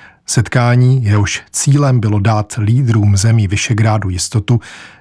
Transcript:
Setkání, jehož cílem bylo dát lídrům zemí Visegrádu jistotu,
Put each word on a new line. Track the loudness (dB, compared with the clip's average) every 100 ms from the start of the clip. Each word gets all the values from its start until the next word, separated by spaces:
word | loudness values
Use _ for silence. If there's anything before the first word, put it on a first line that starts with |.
| -20 _ -6
Setkání, | -4 -2 0 2 2 2 2
jehož | 2 0 0 -4 -10
cílem | -6 0 2 2 0
bylo | 0 0
dát | 0 0 -4 -4
lídrům | -2 0 0 2 2 2
zemí | 2 2 0
Visegrádu | -2 -4 -2 0 0 -4
jistotu, | -6 -4 -4 0 -2 -2 -20 -20 -20